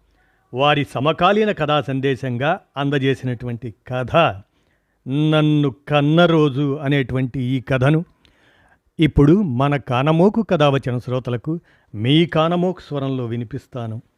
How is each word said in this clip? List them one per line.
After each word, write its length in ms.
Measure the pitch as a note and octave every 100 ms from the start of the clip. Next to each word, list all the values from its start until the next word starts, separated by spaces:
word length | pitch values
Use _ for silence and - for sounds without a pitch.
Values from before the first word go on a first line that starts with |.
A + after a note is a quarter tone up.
| _ _ _ _ _
వారి 300 | B2 C#3+ D3
సమకాలీన 680 | C3 C3+ C#3+ D#3+ F3 G#3 G#3+
కథా 280 | F3+ D3 D3+
సందేశంగా 800 | C#3 C3+ C#3 B2+ C3+ A#2+ C#3+ F#3+ _ C3+
అందజేసినటువంటి 1000 | C#3+ C#3+ C3+ B2+ B2+ A#2+ B2 A#2 A#2+ - -
కథ 280 | B2+ B2 D#3+ D3 G2 - _ _ _ _ _ B2+
నన్ను 680 | C#3 D#3 D#3 D3+ D3+ C#3+ A#2 -
కన్న 380 | D3 C#3+ D#3+ F3
రోజు 500 | E3 D3+ B2+ C#3+ C#3+
అనేటువంటి 640 | C#3 C#3+ B2 B2+ C3 C3+
ఈ 200 | B2 C3
కథను 440 | - C3 C3 D#3 F3 _ _ _ _ _ _ _ _ -
ఇప్పుడు 420 | D#3 - D3 F#3+
మన 340 | F#3+ A#2+ C#3 C#3+
కానమోకు 680 | - B2 D3 D#3+ G3 A3+
కథావచన 560 | G3+ F3 D3 C3+ C3 B2
శ్రోతలకు 640 | - B2+ B2 A#2+ - E3+ _ _ _
మీ 320 | G#2 A2+ D#3 E3+
కానమోకు 540 | D#3+ D#3+ F3 F3+ -
స్వరంలో 460 | - C#3+ C3+ C3 A#2+
వినిపిస్తాను. 760 | A#2 A2+ B2+ - B2+ A2+ A2+ -